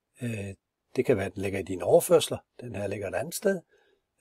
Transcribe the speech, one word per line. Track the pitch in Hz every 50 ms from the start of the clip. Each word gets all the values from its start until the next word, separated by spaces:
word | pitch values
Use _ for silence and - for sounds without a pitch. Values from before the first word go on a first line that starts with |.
| _ _ _ -
Øh, | 123 120 113 104 98 98 95 _ _ _ _ _ _ _ -
det | - 120
kan | - 127 98
være, | 95
at | 95 -
den | 98
ligger | 95 101 95 98
i | 95
dine | - 95 87 -
overførsler. | 101 139 170 - - 175 151 - - - 104 _ _ _ -
Den | - 123 110
her | 101 101 98
ligger | 98 107 98 92
et | 90
andet | 90 - 175 -
sted. | - - 202 196 175 - _ _ _ _ _ _ _ _ _ _ _